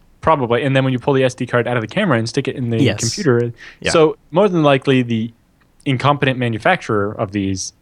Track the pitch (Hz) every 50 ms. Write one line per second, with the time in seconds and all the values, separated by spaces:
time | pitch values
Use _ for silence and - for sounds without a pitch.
0 | _ _ _ _ - 156 156 147 127 110 120 - 147 135 135 135 131 131 127 123
1 | - 147 139 131 131 127 127 - 127 123 - 123 117 120 123 123 110 107 - 185
2 | 214 180 131 113 113 113 - 143 131 135 - - 123 117 117 113 143 117 95 107
3 | 117 117 - - 202 143 120 120 120 120 117 - - - - - - 180 170 170
4 | 156 160 - - _ _ - 175 208 208 180 170 151 143 139 131 - 143 135 127
5 | 123 120 117 110 110 117 - _ _ _ _ _ _ _ _ _ - 147 131 123
6 | - 139 143 139 143 135 127 127 123 120 113 107 - 175 185 170 - - 117 104
7 | 101 104 110 - 117 98 98 104 95 95 98 95 - - - _